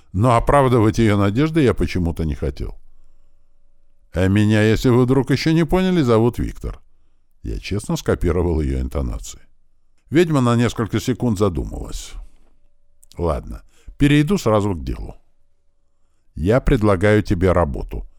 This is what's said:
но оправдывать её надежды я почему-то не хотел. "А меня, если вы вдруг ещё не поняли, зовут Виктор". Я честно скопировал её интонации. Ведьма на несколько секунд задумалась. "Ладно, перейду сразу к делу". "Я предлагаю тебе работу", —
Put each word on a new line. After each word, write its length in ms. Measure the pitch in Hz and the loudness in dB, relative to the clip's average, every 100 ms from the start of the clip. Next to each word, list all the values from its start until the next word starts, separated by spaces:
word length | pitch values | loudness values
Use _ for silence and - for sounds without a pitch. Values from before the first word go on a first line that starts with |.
| - | -8
но 240 | 92 123 117 | 0 2 2
оправдывать 640 | - 143 131 123 107 107 | 4 4 4 4 4 4
её 180 | 110 101 | 2 4
надежды 460 | 101 110 156 160 | 2 0 0 2
я 120 | 120 | 2
почему-то 500 | 90 87 92 85 82 | 2 -2 -2 -2 -2
не 100 | 80 | -4
хотел. 420 | 71 73 - - - - - - - - - _ _ - - - _ _ | -4 -6 -6 -10 -12 -18 -20 -20 -20 -20 -20 _ _ -20 -20 -20 _ _
"А 160 | 87 95 | -2 2
меня, 340 | 104 104 107 | 2 4 4
если 280 | 110 113 127 | 2 2 2
вы 140 | 120 | 4
вдруг 260 | 123 135 120 | 4 2 0
ещё 220 | 131 160 | 0 0
не 120 | 160 | 0
поняли, 380 | 156 180 185 175 | 2 0 0 0
зовут 360 | 123 110 120 120 | 2 2 2 -2
Виктор". 420 | 117 - 67 - - - _ _ _ _ | -6 -8 -12 -12 -20 -20 _ _ _ _
Я 140 | - 55 | -12 -10
честно 380 | - 101 - 165 | -8 -8 -6 -4
скопировал 640 | - 92 85 85 85 78 | -2 -2 -2 0 0 -2
её 180 | 69 65 | -2 -4
интонации. 600 | 64 71 62 57 - - - _ _ _ _ _ _ | -4 -6 -6 -8 -14 -18 -20 _ _ _ _ _ _
Ведьма 320 | 151 170 143 | 0 2 2
на 160 | 120 117 | 2 2
несколько 420 | 117 - 104 110 | 0 -2 -4 -4
секунд 400 | - 120 123 98 | -4 -2 -2 0
задумалась. 720 | 104 82 - - - - - - - - - _ _ _ _ _ - - | 0 -2 -6 -10 -10 -10 -12 -16 -18 -20 -20 _ _ _ _ _ -18 -6
"Ладно, 440 | 85 67 - - - _ - - | -4 -4 -8 -16 -18 _ -14 0
перейду 400 | 143 147 151 202 | 2 4 2 0
сразу 360 | 113 107 101 | 0 0 0
к 80 | 85 | -4
делу". 340 | 64 55 52 - _ _ _ _ _ _ _ _ _ _ _ | -8 -10 -12 -18 _ _ _ _ _ _ _ _ _ _ _
"Я 260 | - 85 127 | -4 0 2
предлагаю 600 | - 135 104 92 104 107 | 2 2 2 2 4 2
тебе 300 | - 90 92 | 2 0 2
работу", — 540 | 87 76 78 - - - | 2 0 -4 -10 -10 -12